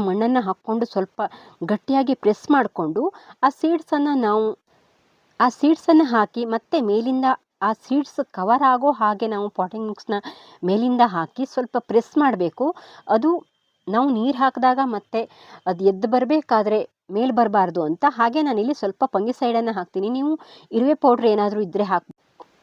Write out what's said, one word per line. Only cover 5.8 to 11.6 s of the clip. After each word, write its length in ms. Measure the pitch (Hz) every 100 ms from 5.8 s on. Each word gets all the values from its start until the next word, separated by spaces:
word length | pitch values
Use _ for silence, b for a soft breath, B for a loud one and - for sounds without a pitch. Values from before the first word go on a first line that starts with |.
| - 320 277
ಹಾಕಿ 320 | 226 208 233 233
ಮತ್ತೆ 240 | 226 - 330 214
ಮೇಲಿಂದ 360 | 214 240 262 262 269 _ - 202
ಆ 40 | 220
ಸೀಡ್ಸ್ 360 | - 277 277 - 262 -
ಕವರ್ 280 | 190 262 269
ಆಗೋ 180 | 247 285 269
ಹಾಗೆ 260 | 214 202 226
ನಾವು 120 | 202 208 -
ಪಾಟಿಂಗ್ 280 | 185 220 214
ಮಿಕ್ಸ್‌ನ 260 | 202 - 208 B B B B 180
ಮೇಲಿಂದ 340 | 208 247 247 233
ಹಾಕಿ 300 | 180 160 - 262
ಸ್ವಲ್ಪ 240 | -